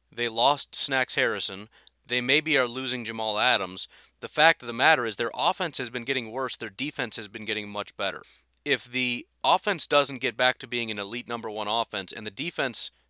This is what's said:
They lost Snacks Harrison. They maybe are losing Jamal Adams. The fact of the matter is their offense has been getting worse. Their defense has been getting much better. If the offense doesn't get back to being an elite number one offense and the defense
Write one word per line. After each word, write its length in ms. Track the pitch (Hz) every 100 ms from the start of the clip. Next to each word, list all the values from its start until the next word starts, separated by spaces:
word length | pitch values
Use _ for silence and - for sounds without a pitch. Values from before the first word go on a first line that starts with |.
| _
They 160 | 113 120
lost 480 | 113 127 143 - -
Snacks 400 | - 135 127 -
Harrison. 540 | 123 104 - 98 107 _ - _ -
They 140 | 123
maybe 380 | 123 147 151 143
are 100 | 123
losing 380 | 123 131 123 110
Jamal 340 | 113 110 104
Adams. 480 | 123 113 92 92 - - - _
The 80 | 113
fact 340 | - 160 160
of 60 | 120
the 60 |
matter 320 | 117 143 147 113
is 100 | 104
their 160 | 117
offense 440 | - 151 190 175 -
has 120 | 123
been 140 | 120
getting 280 | 117 135 113
worse. 260 | 120 123 -
Their 120 | 110
defense 460 | 98 143 - 120 -
has 140 | 104
been 160 | 107 104
getting 240 | 107 104
much 260 | 104 101 -
better. 260 | 98 80 - - _ _ 147
If 180 | 131
the 420 | 123 123 123 120 - _
offense 440 | 127 180 - 175 -
doesn't 320 | 147 135 131
get 160 | 131 117
back 220 | 127 -
to 80 | 120
being 240 | 120 113
an 80 | 104
elite 280 | 98 120 113
number 220 | 117 113
one 200 | 107 104
offense 420 | 117 113 104 95
and 160 | - 107
the 40 |
defense 600 | 101 170 - 135 113 - -